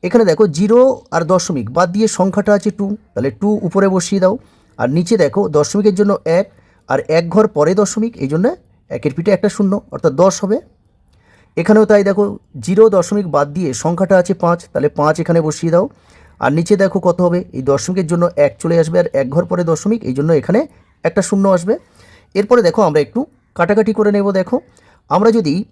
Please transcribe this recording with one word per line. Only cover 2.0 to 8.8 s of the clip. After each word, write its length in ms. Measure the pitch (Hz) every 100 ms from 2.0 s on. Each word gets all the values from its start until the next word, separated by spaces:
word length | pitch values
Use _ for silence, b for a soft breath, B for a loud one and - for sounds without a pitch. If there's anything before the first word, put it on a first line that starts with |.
| 220 -
সংখ্যাটা 340 | 190 196 202 202
আছে 120 | 208 -
টু, 60 | 196 208 _
তাহলে 160 | - 131 -
টু 100 | 202 208 185
উপরে 200 | 190 196 190
বসিয়ে 260 | 175 196
দাও। 100 | 185 262 b b b b
আর 80 | 123 151
নিচে 180 | 175 220
দেখো 180 | 143 196 190 147
দশমিকের 380 | 147 202 208 190
জন্য 120 | 208 196 - 170
এক, 80 | 202 b b b b
আর 100 | 135 - 160
এক 60 | 170
ঘর 120 | 175 214 -
পরে 160 | 151 190
দশমিক, 320 | 202 - 226 -
এই 60 | 135
জন্য 120 | 156 220 359 _ _